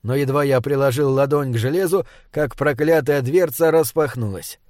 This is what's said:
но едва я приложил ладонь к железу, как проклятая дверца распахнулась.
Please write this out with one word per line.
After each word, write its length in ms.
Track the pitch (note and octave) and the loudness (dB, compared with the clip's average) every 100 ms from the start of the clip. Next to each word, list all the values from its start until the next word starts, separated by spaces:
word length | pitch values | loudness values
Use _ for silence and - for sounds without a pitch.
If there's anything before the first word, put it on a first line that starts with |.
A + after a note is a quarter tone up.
но 120 | G#2+ C3+ | -4 -2
едва 280 | C#3 C#3 | 0 0
я 180 | C#3+ C3 | 2 0
приложил 500 | A#2 C#3 C#3 B2+ C#3+ | 0 0 0 2 0
ладонь 400 | C3 C#3 D3 C#3 | 2 2 0 0
к 60 | A#2 | -2
железу, 480 | A#2+ E3 F#3+ F#3 - - _ | -2 -2 0 0 -2 -12 _
как 240 | - D3 - | -4 -4 -2
проклятая 680 | C#3+ C3+ D3+ E3 C#3 C#3+ | -2 0 2 2 2 0
дверца 500 | B2+ E3+ E3+ - E3 | 2 0 0 0 2
распахнулась. 880 | D#3+ D3 - D3+ B2 A2 F#2+ - - _ | 2 2 -2 -2 -4 -8 -8 -12 -18 _